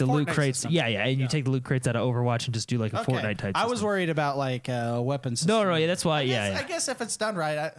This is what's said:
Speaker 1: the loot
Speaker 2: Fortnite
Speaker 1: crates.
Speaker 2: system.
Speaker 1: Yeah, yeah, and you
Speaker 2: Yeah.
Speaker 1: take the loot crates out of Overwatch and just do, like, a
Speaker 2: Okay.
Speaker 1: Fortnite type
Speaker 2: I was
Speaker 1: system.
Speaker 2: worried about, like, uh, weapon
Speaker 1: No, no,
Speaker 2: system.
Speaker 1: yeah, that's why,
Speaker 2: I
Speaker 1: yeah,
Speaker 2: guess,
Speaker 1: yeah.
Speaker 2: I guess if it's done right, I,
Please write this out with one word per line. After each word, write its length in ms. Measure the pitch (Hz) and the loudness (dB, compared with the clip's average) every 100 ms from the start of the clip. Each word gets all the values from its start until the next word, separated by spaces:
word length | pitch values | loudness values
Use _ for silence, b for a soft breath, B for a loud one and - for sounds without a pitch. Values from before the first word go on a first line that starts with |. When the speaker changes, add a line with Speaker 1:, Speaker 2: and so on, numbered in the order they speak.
| 131 | 2
Speaker 1:
the 0 | |
loot 140 | 147 147 | 4 2
Speaker 2:
Fortnite 80 | |
Speaker 1:
crates. 240 | 156 139 127 | 2 0 0
Speaker 2:
system. 140 | 120 | 0
Speaker 1:
Yeah, 160 | 165 117 | 2 2
yeah, 160 | 101 | 2
and 120 | 120 135 | 2 2
you 60 | |
Speaker 2:
Yeah. 60 | 127 | 0
Speaker 1:
take 160 | 156 | 0
the 80 | 127 | 0
loot 100 | 131 | 0
crates 240 | - 131 123 | 0 0 0
out 80 | |
of 80 | 117 | 0
Overwatch 440 | 123 120 120 117 - | 0 2 2 0 -2
and 80 | |
just 140 | 113 - | -4 -2
do, 100 | 120 | 0
like, 140 | 107 | 0
a 60 | - | -2
Speaker 2:
Okay. 100 | - | 0
Speaker 1:
Fortnite 260 | 127 107 98 | 0 -2 -2
type 140 | 98 156 | -2 0
Speaker 2:
I 60 | 233 | 0
was 80 | |
Speaker 1:
system. 120 | 240 208 | 0 0
Speaker 2:
worried 240 | 196 165 | 0 0
about, 260 | 156 143 139 | 0 0 0
like, 300 | 135 123 - | -2 -4 -4
uh, 320 | 120 117 120 | -2 -2 0
weapon 340 | 123 139 131 120 170 | 0 -2 -2 0 2
Speaker 1:
No, 160 | 220 | 2
no, 80 | 196 | 2
Speaker 2:
system. 100 | 160 | 2
Speaker 1:
yeah, 40 | 160 | 2
that's 180 | 180 | 0
why, 140 | 170 151 | 0 2
Speaker 2:
I 40 | |
Speaker 1:
yeah, 260 | 131 117 101 | 2 2 0
Speaker 2:
guess, 80 | 98 | -2
Speaker 1:
yeah. 60 | |
Speaker 2:
I 40 | 269 | -4
guess 200 | 330 - | -4 -4
if 120 | 247 | -4
it's 160 | 214 - | -6 -2
done 200 | 214 190 | -2 -2
right, 200 | 151 151 | -2 -2
I, 120 | 156 | -4